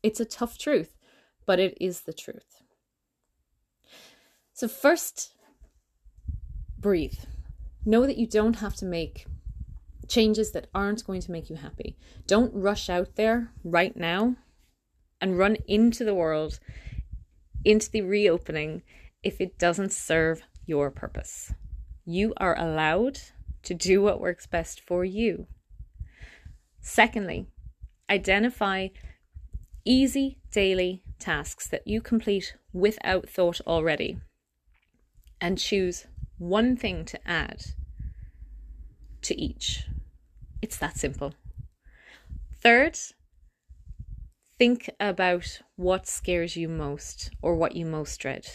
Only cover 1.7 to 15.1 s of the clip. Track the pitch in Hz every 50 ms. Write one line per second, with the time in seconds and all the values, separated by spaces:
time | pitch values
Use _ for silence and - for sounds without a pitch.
1.7 | - - - 185 175 - - - 160 - - - - - _ _ _ _ _ _
2.7 | _ _ _ _ _ _ _ _ _ _ _ _ _ _ _ _ _ _ _ _
3.7 | _ _ _ _ - - - - - _ _ _ _ _ _ _ _ - - 226
4.7 | - - - 277 339 330 - - - - - - _ _ _ _ _ _ - _
5.7 | _ _ _ _ _ _ _ - _ - - - - - - - - - - -
6.7 | - - - 202 196 170 147 - - - - - - - - - - - - -
7.7 | - - - 214 214 233 254 277 - - 233 226 - 214 214 226 233 226 214 202
8.7 | - - 202 185 175 170 165 - - - - - - - - - - - - -
9.7 | - - - - - - - - - 233 220 214 214 214 220 214 - 175 - -
10.7 | - 196 196 202 208 226 - - 190 185 175 180 175 165 160 - 160 151 143 -
11.7 | - - - - - _ - - - - - - 190 214 247 247 - 202 190 202
12.7 | 208 202 - - 180 175 185 - - - 214 220 226 240 233 - - - - 170
13.7 | 170 170 180 - - - 175 170 170 185 214 247 247 - _ _ _ _ _ _
14.7 | _ _ _ _ _ _ _ _